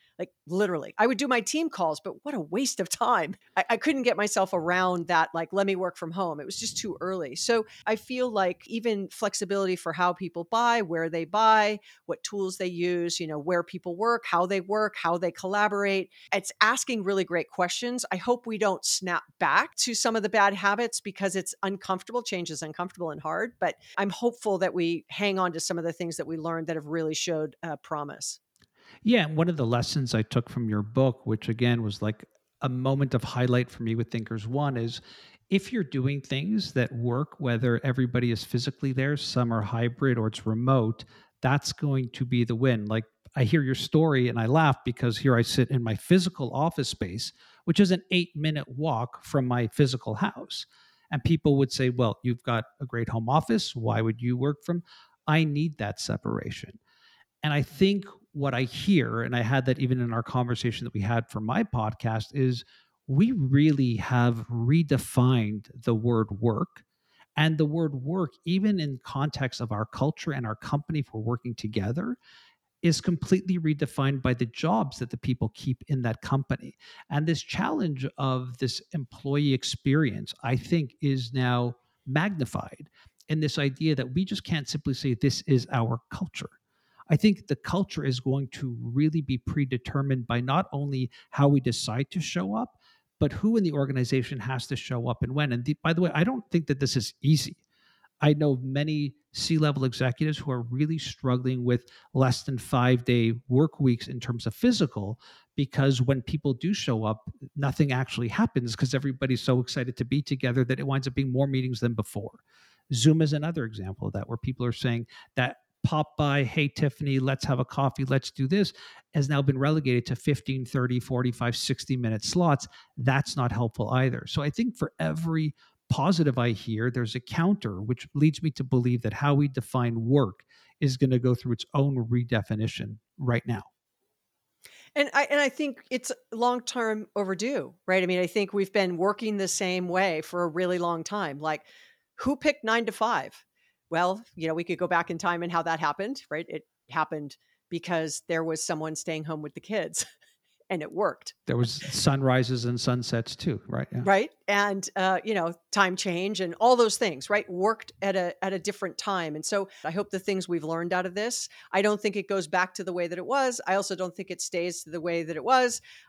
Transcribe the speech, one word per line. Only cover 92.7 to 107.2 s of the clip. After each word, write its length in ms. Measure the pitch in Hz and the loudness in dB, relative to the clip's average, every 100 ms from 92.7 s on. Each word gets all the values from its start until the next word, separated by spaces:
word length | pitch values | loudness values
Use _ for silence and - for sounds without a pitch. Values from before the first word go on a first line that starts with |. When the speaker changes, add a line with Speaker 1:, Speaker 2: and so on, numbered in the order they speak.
| _ _ _ _ - | _ _ _ _ -2
Speaker 2:
but 140 | 147 | -2
who 240 | - 214 226 | 0 2 2
in 60 | |
the 80 | 180 | 2
organization 640 | 147 135 135 120 131 117 131 | 0 0 0 0 0 0 -6
has 280 | 110 127 - | -4 -6 -4
to 80 | 127 | -8
show 320 | - 123 120 | -4 -4 -2
up 140 | 120 | -4
and 120 | 120 | -2
when. 180 | 139 143 | -2 0
And 100 | 120 | -2
the, 120 | 123 147 | -2 -2
by 100 | - | 0
the 80 | 165 | 2
way, 100 | 180 | 2
I 100 | 156 | 2
don't 240 | 190 254 - | 0 0 -2
think 180 | 170 151 | -2 0
that 120 | 135 | 0
this 160 | 135 127 | 2 0
is 160 | 101 - | -2 -2
easy. 360 | 139 151 - - _ _ _ _ _ - | 4 4 2 -10 _ _ _ _ _ 0
I 100 | 151 | 2
know 240 | 151 147 127 | 4 4 2
many 520 | 131 139 151 151 143 - _ | -2 -4 -2 -2 -4 -6 _
C-level 520 | - - 160 151 135 | -6 0 2 2 2
executives 540 | 131 - 127 - 156 151 | 0 0 -2 0 -2 -2
who 140 | 143 | -4
are 100 | 123 | -4
really 340 | 120 127 151 160 | -4 -2 0 -2
struggling 680 | - - 131 123 127 127 | -6 -4 0 2 0 0
with 200 | 120 123 - - _ | 2 2 0 -20 _
less 300 | 131 127 - | 2 4 2
than 120 | - 123 | -2 -6
five-day 800 | - 131 123 123 123 120 113 117 - | 0 4 6 4 4 4 4 0 2
work 300 | 127 156 - | 4 4 4
weeks 300 | 135 117 - | 2 2 -2
in 100 | 131 | -8
terms 280 | - 117 113 | -6 -4 -4
of 80 | |
physical, 640 | - 247 226 147 104 98 117 - - _ | 2 2 4 0 0 -6 -6 -12 -20 _
because 460 | - 139 - 135 127 | -4 -2 2 4 4
when 220 | 123 131 | 2 0
people 320 | - 156 143 | 0 -2 -2
do 180 | 123 175 | -2 -2
show 320 | 208 - 113 | -2 0 0
up, 260 | 110 110 | 0 -2